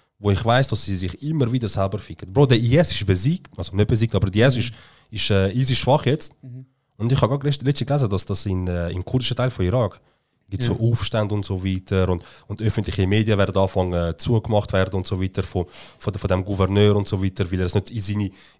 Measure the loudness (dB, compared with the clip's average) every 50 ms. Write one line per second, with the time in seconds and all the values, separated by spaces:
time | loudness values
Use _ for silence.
0 | _ _ _ -4 0 2 2 2 4 4 4 4 2 2 -2 -4 -2 -4 -4 -4
1 | -4 -6 -6 -6 -6 -4 -2 0 0 0 0 -2 -2 -2 -2 -2 -2 -2 -2 -6
2 | -10 -12 -16 -16 -10 -2 2 4 4 6 4 4 4 4 4 4 4 2 0 -2
3 | 0 2 2 2 2 0 0 -2 -4 -12 -12 -10 -8 -4 0 0 2 2 2 2
4 | 2 2 0 0 0 0 2 4 4 4 4 2 0 -4 -6 -12 -20 -20 -20 _
5 | _ -10 -4 -2 0 2 2 2 2 2 0 0 0 0 0 0 2 2 2 2
6 | 2 0 0 0 -2 -8 -10 _ -18 -18 -16 -16 -18 _ _ _ _ _ _ -4
7 | 0 2 2 2 2 2 0 0 -2 -2 -2 0 0 0 0 0 0 0 0 0
8 | 0 0 0 -2 -2 -2 -4 -4 -2 -2 -2 -2 -2 -2 -2 -2 -4 -4 -4 -6
9 | -6 -2 -2 -2 0 -2 -2 -2 -2 -2 -2 0 0 0 2 2 0 -2 -4 -8
10 | _ _ _ _ _ _ _ _ _ -10 -6 -4 -2 -2 0 2 2 2 2 0
11 | -2 -2 0 -2 0 0 -2 -2 -2 -4 -4 -4 -2 -2 -2 -4 -2 0 0 2
12 | 2 2 0 -2 -4 -10 -20 -20 -14 -14 -8 -4 -2 -2 0 -2 -2 -2 0 0
13 | 2 2 2 2 2 2 2 2 2 2 2 0 0 0 0 0 -2 0 0 -2
14 | -2 -2 -4 -4 -2 0 0 0 0 0 0 0 0 0 0 0 0 0 -2 -6
15 | -4 -4 -4 -4 -4 -4 -4 -4 -6 -4 -4 -4 -4 -6 -10 -20 -20 -20 -14 -10
16 | -8 -6 -6 -4 -2 -2 0 0 0 0 0 2 0 2 4 4 4 4 4 2
17 | 0 -2 -2 -2 -2 -2 -2 -4 -4 -2 -2 -2 0 0 0 -2 -2 -4 -6 -6
18 | -4 -4 -2 -2 -2 -4 -6 -10 -20 -20 _